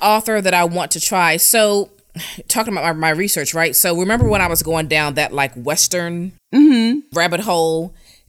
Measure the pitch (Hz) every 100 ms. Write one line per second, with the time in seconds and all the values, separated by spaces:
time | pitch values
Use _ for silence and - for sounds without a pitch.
0 | 196 214 220 214 190 180 170 175 147 160
1 | - 190 170 165 - 233 214 202 196 _
2 | _ 175 - - - 226 226 185 165 156
3 | 160 156 196 170 135 165 165 - 185 170
4 | 185 233 233 202 175 165 160 160 156 156
5 | 147 143 147 143 135 127 127 156 - 180
6 | 170 170 180 - _ 254 302 247 226 285
7 | - 170 175 170 214 175 160 160 170 -
8 | - _